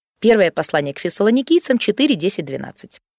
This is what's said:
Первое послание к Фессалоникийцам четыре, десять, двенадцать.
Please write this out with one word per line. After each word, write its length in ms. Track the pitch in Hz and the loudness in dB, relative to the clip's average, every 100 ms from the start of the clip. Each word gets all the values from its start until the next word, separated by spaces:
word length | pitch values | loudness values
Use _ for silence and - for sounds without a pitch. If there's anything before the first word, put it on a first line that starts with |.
| _ _ | _ _
Первое 300 | 220 220 170 | 2 4 4
послание 420 | - 160 156 143 | 0 -2 -2 -2
к 60 | - | -6
Фессалоникийцам 800 | 180 - 208 247 262 339 - 247 | -6 0 2 2 2 2 2 0
четыре, 380 | - 214 294 190 | 0 0 0 0
десять, 300 | 175 - 143 | -2 -4 -8
двенадцать. 560 | 135 135 - - - _ | -10 -12 -16 -18 -20 _